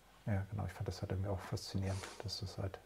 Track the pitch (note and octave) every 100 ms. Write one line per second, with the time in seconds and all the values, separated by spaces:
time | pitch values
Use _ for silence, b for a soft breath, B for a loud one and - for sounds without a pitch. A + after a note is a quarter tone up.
0 | - - - G2+ G2 G#2 F#2+ - G2+ -
1 | G2+ F#2+ F#2+ F#2+ - A2 - G2 F#2+ F#2+
2 | - - G2 - G2 - G2 -